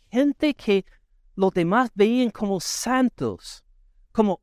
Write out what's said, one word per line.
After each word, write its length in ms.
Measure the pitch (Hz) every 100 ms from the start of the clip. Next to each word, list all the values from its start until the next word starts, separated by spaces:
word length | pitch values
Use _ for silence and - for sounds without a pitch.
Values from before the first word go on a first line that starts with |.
| _
gente 420 | 233 285 269 302
que 320 | 262 - 196 - - _ _ _ -
los 160 | 190
demás 380 | 185 170 214 254 -
veían 340 | 208 247 247
como 300 | - 202 190
santos, 1040 | - - - 254 254 - 120 90 - - _ _ _ _ _
como 300 | - 214 185